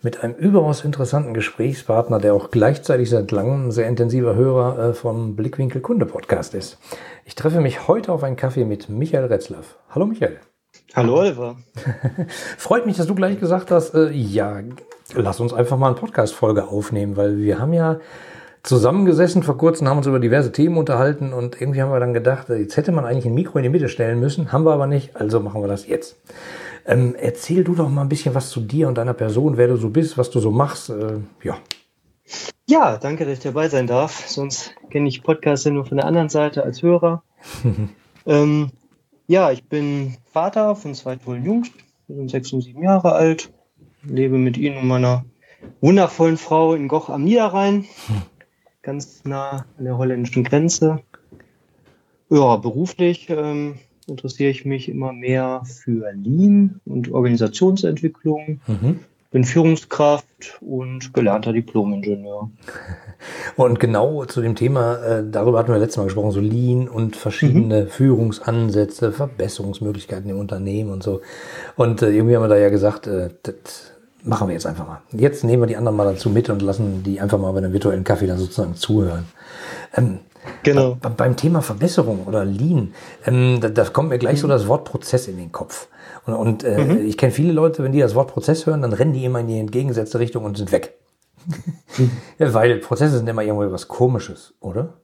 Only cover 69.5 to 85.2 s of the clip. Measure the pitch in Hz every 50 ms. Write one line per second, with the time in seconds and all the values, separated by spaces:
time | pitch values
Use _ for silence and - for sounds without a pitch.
69.5 | - - 101 98 98 - 110 104 101 98 - - - 95 98 101 98 98 101 98
70.5 | 101 92 98 98 98 107 110 104 98 95 95 104 98 95 - - - - - -
71.5 | - - - - - - 123 117 113 107 117 107 104 107 110 117 120 113 113 107
72.5 | 104 101 104 101 101 104 98 104 104 - - 110 98 92 90 87 - _ _ -
73.5 | - - _ - - - - - - _ _ _ _ _ - 113 113 107 104 95
74.5 | 85 82 - - 80 85 82 - - - _ _ - 107 120 143 143 - - 117
75.5 | 120 123 117 110 113 104 120 117 107 104 104 101 95 95 - 120 101 113 - -
76.5 | 107 101 98 98 98 104 110 101 95 92 92 98 98 98 101 101 104 101 95 95
77.5 | 95 98 95 92 92 98 - 104 95 92 92 - 104 92 101 92 90 90 92 87
78.5 | - - 101 85 85 - - - 107 107 98 90 85 85 85 - _ _ - -
79.5 | - - - - - - - - - - 127 113 95 92 - _ _ - - -
80.5 | - - - 143 143 139 135 127 123 123 - 123 113 - - 127 123 - - 160
81.5 | 170 165 139 - 110 101 147 180 180 - 117 113 107 95 92 98 104 107 95 98
82.5 | 98 98 127 160 180 147 107 90 - - - - - - - - 123 127 127 127
83.5 | 123 120 113 110 107 117 110 - - - 147 160 131 123 120 - 143 143 143 143
84.5 | 139 123 104 101 127 147 - - - - - - - 127